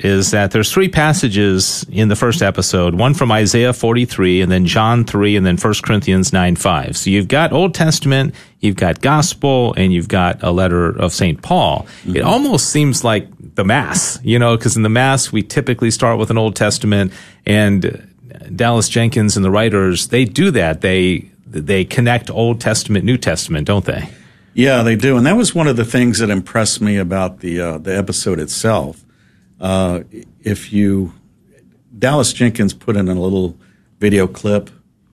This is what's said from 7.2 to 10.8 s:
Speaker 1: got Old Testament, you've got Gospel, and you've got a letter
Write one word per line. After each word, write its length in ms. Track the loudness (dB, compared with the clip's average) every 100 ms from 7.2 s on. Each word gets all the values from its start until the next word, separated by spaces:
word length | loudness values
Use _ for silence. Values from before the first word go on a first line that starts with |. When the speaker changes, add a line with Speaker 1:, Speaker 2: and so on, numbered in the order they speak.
| 2
Speaker 1:
got 240 | 0 2
Old 220 | 0 0 0
Testament, 580 | 0 0 0 0 0 -6 -16 _
you've 160 | -2 0
got 240 | -2 0
Gospel, 720 | 2 2 0 0 0 2 0 0
and 160 | 2
you've 160 | 0 0
got 340 | 0 0 -2
a 80 | -2
letter 380 | 0 0 0